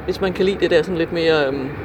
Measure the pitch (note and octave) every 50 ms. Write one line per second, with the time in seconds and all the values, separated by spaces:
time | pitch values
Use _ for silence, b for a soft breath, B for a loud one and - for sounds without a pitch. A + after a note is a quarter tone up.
0 | B B F#3 - G3 F#3+ F3 - F#3+ F#3+ G3+ - - F3 F3 E3 D#3 F#3 F#3 D#3+
1 | D#3+ D#3 F3 E3+ E3 E3 D#3+ D#3 C#3+ C3 C3+ C#3 C3 C#3 - - -